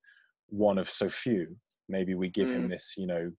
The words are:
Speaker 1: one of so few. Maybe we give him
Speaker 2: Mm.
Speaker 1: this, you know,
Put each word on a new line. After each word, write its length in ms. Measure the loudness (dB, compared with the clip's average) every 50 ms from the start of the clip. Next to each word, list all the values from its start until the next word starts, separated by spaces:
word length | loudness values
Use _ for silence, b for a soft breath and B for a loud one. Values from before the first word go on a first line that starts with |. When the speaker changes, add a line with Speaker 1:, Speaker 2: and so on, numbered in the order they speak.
| b b b b b b b _ _ _
Speaker 1:
one 280 | 0 4 4 4 4 4
of 100 | 2 0
so 200 | 0 0 0 0
few. 480 | 0 -2 0 2 2 2 0 -2 -8 -14 _ _ _ _ _ -6
Maybe 260 | -2 -2 0 0 0
we 140 | 0 -2 0
give 200 | 0 2 2 2
him 140 | 2 0 -2
Speaker 2:
Mm. 40 | -2
Speaker 1:
this, 240 | -4 -4 -6 -8 -6 -4
you 80 | -4
know, 240 | -2 -2 -2 -2 -4 -6